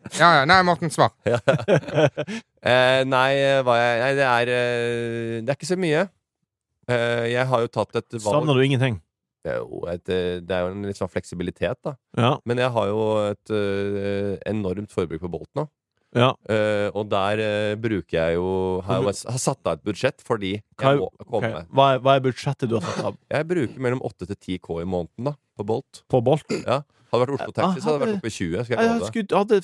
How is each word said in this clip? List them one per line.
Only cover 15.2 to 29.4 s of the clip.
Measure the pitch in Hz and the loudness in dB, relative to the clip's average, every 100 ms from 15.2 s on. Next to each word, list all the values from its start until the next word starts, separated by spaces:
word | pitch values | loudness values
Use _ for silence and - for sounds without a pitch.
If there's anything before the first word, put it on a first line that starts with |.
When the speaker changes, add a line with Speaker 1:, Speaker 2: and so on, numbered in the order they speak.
Speaker 2:
på | 87 | -8
Bolt | 80 - 139 | -8 -8 -6
nå. | 156 _ _ _ _ | -8 _ _ _ _
Speaker 3:
Ja. | 123 127 - - | 2 2 0 -2
Speaker 2:
Eh, | 107 107 104 104 | 0 0 0 -2
og | 98 104 | -4 -2
der, | 101 98 107 | 0 0 0
eh, | 107 104 107 | 0 -2 -2
bruker | 107 113 101 - | -2 -2 -2 -2
jeg | 82 80 85 | 0 0 0
jo, | 92 95 92 92 | 0 0 0 -2
har | 95 95 | -2 0
Speaker 3:
Hvor | 101 | -2
Speaker 2:
jo | |
Speaker 3:
du | 95 | -4
Speaker 2:
s-, | |
har | - 127 | -6 -4
satt | - 139 90 | -2 -2 -4
av | 82 | -4
et | |
budsjett | 104 101 131 - | -4 -2 -2 -2
fordi | - 117 95 104 - - | -4 -4 -2 -6 -10 -2
Speaker 3:
Hva | 135 | 2
Speaker 2:
jeg | |
Speaker 3:
er, | 143 | 2
Speaker 2:
må | - - 104 | -2 -8 -6
komme. | 110 113 | -4 -2
Speaker 3:
ok. | 82 85 | -6 -2
Hva | 135 139 | 4 4
er, | 131 | 4
hva | 131 135 | 4 2
er | |
budsjettet | 131 117 - 135 120 | 2 -2 -4 -4 -2
du | 113 | -2
har | |
satt | 90 - 110 | -2 -4 -6
av? | - _ | -8 _
Speaker 2:
Jeg | 135 160 | -4 -2
bruker | 180 123 127 | -2 -2 -4
mellom | 127 127 | -4 -2
åtte | 120 - 90 | -6 -10 -10
til | 98 | -10
ti | - 90 | -8 -8
K | - 85 | -6 -6
i | |
måneden, | 87 90 85 - | -4 -4 -6 -8
da, | 127 147 _ - | -8 -8 _ -10
på | 104 | -6
Bolt. | 117 - - - | -6 -6 -20 0
Speaker 3:
På | 131 | 2
Bolt? | 120 151 - 196 - | 4 2 0 -6 -2
Speaker 2:
Ja. | 131 - _ _ | -4 -4 _ _
Hadde | 117 | 0
det | 127 | 0
vært | 139 | -2
Oslo | - | -4
Taxi, | - 175 175 | 0 0 0
Speaker 3:
Jeg | |
Speaker 2:
så | 156 | 0
hadde | |
det | 147 | 0
vært | 113 | 0
Speaker 3:
hadde, | 104 | -2
Speaker 2:
oppe | 113 | -6
i | |
tjue, | - 90 | -4 -2
skal | 92 | -2
jeg | 120 | -2
Speaker 3:
jeg | 120 | 0
Speaker 2:
kalle | 226 | 2
det. | |
Speaker 3:
hadde | 233 107 | 0 -2
skutt, | 226 202 | -4 0
hadde | 180 | 0